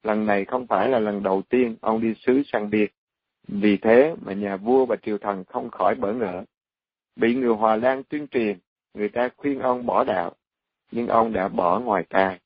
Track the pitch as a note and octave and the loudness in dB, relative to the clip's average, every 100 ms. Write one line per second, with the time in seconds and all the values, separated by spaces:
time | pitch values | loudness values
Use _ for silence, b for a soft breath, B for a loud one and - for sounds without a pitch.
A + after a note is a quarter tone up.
0 | G#2+ G#2+ G#2+ G2+ G2 B2+ B2 G2 A2+ B2+ | 0 0 0 0 -2 -6 -2 0 2 0
1 | G#2+ G#2 G2 F#2+ F#2+ B2 A#2+ A2+ A2 A2+ | 0 -2 -2 -2 0 0 0 -2 -2 0
2 | A2+ G#2+ - C3 C#3+ A2+ G#2 G#2+ G#2 _ | -2 -2 0 0 0 -4 -2 0 0 _
3 | _ _ _ _ - G2+ G#2 G2+ A2 A#2+ | _ _ _ _ -10 0 2 2 6 6
4 | D3+ E3+ G2+ G2 G2+ F#2+ G#2 C3 B2+ G#2 | 6 0 -8 -6 -6 -4 2 2 2 -2
5 | - G#2 G#2 G2 F#2 B2 A#2+ - F#2 A2+ | -4 -6 -4 -6 -6 -10 -10 0 0 0
6 | G2+ A#2+ G#2 F2+ G#2+ _ _ _ _ _ | -4 -2 -4 -6 -14 _ _ _ _ _
7 | _ - A2+ B2 B2 G#2+ A2 A2 B2+ C3+ | _ -2 0 2 0 2 2 2 2 0
8 | C3 D3+ D3 C3 A2 F#2 _ _ _ - | -6 -10 -4 -2 -2 -4 _ _ _ -8
9 | G#2 A#2+ B2 _ C#3+ C3+ B2+ B2+ A#2+ G2 | -6 -2 -4 _ -6 -2 -2 -2 0 0
10 | C3 F#2+ F2 - _ _ _ _ _ A#2 | 0 -2 -4 -10 _ _ _ _ _ -6
11 | A#2+ A2+ A2+ G#2 F#2+ F2+ F2+ F#2+ B2 G2 | 2 2 2 0 -2 0 2 0 0 -2
12 | E2 F#2+ F#2+ F#2 | 0 0 0 -2